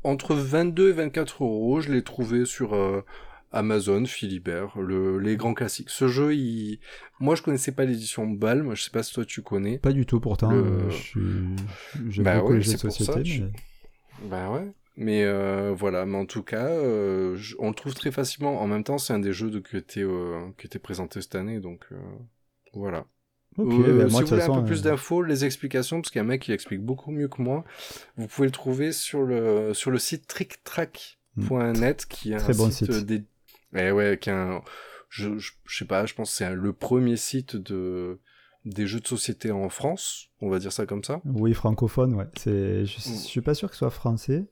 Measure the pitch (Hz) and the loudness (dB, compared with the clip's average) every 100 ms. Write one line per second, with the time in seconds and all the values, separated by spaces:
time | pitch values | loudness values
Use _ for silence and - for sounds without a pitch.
0 | 139 139 - 151 135 151 175 170 190 165 | 0 -2 2 0 2 2 2 6 6 6
1 | 151 165 143 - 127 107 113 147 147 127 | 0 -2 -4 -2 0 2 2 2 4 2
2 | 123 - 113 120 120 - 117 104 98 98 | 2 -4 0 2 2 -2 0 2 2 0
3 | - - - - _ 107 107 107 98 98 | -6 -16 -18 -20 _ -2 2 2 4 2
4 | 127 - 101 92 90 87 101 104 92 95 | 2 -4 -6 -4 -4 -4 -4 -4 -2 2
5 | 95 95 104 110 117 113 113 - - - | 2 2 0 0 0 -2 -4 -6 -10 0
6 | 131 127 147 151 123 113 107 107 - - | 2 4 2 2 0 -4 -6 -8 -12 -20
7 | - _ 135 160 - 135 - 135 131 117 | -20 _ 2 2 2 0 -2 0 0 0
8 | 110 - 110 101 107 127 147 107 - 113 | -4 -4 -2 0 2 2 0 -4 -4 -4
9 | 113 - 113 - - 101 101 127 139 139 | -4 -6 -6 -8 -2 0 0 2 2 4
10 | 123 117 113 101 113 117 107 98 98 85 | 4 2 2 2 6 6 6 2 0 -2
11 | - - 95 95 92 95 98 95 - 147 | -4 -2 -2 0 -2 -4 -6 -10 -12 -8
12 | 117 98 98 90 101 113 104 107 107 - | -4 2 4 6 6 6 4 0 -2 0
13 | 104 139 160 143 95 104 - - - _ | 0 0 0 -2 -4 -6 -12 -18 -20 _
14 | _ - 104 92 92 131 202 196 _ - | _ -16 -8 -6 -4 -4 -6 -12 _ -6
15 | 110 104 101 98 98 98 101 92 101 90 | 0 4 4 2 0 0 0 0 0 0
16 | 95 98 98 113 - 110 131 165 135 107 | 0 -2 -4 -6 -6 -4 -2 0 2 2
17 | 101 95 92 92 107 - 110 107 139 131 | 2 2 0 -2 -8 -4 -4 -2 -8 -4
18 | 143 131 127 - 143 139 104 107 107 143 | -4 -2 -4 -2 -2 0 0 -2 -2 -4
19 | - 110 101 92 110 107 - 98 - 107 | 0 0 0 -2 -4 -6 -6 -8 -8 -4
20 | 98 90 87 82 90 - - - - 92 | -2 -2 -4 -6 -10 -14 -14 -14 -8 -8
21 | 87 101 - 95 101 113 92 87 - 95 | -8 -10 -8 -6 -4 -6 -8 -14 -16 -16
22 | 92 101 120 _ _ _ _ 101 98 82 | -14 -16 -18 _ _ _ _ -8 -6 -6
23 | - _ _ _ _ - 208 120 123 127 | -10 _ _ _ _ -2 4 6 8 8
24 | 123 117 101 113 - 131 113 156 156 139 | 8 6 6 4 6 4 2 2 2 0
25 | - 170 170 139 139 131 139 131 127 165 | 0 0 2 2 0 -2 -2 -2 0 -4
26 | 165 120 107 131 - 104 - 98 110 131 | -2 -2 0 0 0 -4 -2 -6 -4 -6
27 | 143 151 143 139 123 143 160 - - - | -4 -4 -4 -2 0 -2 -4 -16 -16 -16
28 | - - 110 - 135 131 131 131 156 156 | -16 -10 -8 2 2 2 -4 0 -2 -2
29 | - 147 131 120 113 107 107 104 131 123 | -4 0 2 2 4 4 2 -2 0 0
30 | - 160 - - 185 - - - 165 - | 0 -6 -8 -8 -8 -10 -8 -4 -4 -8
31 | - _ _ 107 104 127 117 113 120 147 | -20 _ _ -4 0 0 2 2 2 0
32 | - - 107 107 120 110 110 - 104 110 | -6 -8 -4 0 2 4 4 4 0 0
33 | 101 110 104 _ _ - _ 92 92 101 | 0 -4 -4 _ _ -20 _ 0 2 4
34 | 104 95 - 95 92 92 - - - - | 4 2 0 -2 -2 -4 -8 -18 -18 -20
35 | - - 104 104 - _ - - 92 95 | -16 -8 -6 -6 -10 _ -12 -10 -2 0
36 | 107 - 107 - 92 92 101 98 - 127 | 0 -4 -6 -4 -4 -2 -4 -4 0 2
37 | 123 117 - 135 131 104 92 95 92 90 | 4 0 -2 -4 -6 -10 -6 -6 -4 -4
38 | 90 92 _ _ _ _ 110 98 101 113 | -6 -10 _ _ _ _ -10 -4 -2 -2
39 | - 123 - 107 113 101 95 - 143 185 | -4 -4 -4 -4 -4 -2 -4 -2 -4 -4
40 | - - - _ 104 95 95 - 101 104 | -8 -10 -16 _ -2 -2 -2 -6 -4 -6
41 | - 151 143 120 110 113 113 110 113 - | -6 -6 -4 2 2 4 2 2 2 4
42 | 127 107 98 - - 101 98 98 101 110 | 2 2 -4 -4 0 0 2 0 -2 -4
43 | 107 110 - 127 127 151 196 - 127 - | -8 -8 -4 -4 -2 -2 -4 -2 -4 0
44 | 123 113 - 147 202 | -2 0 0 -2 -2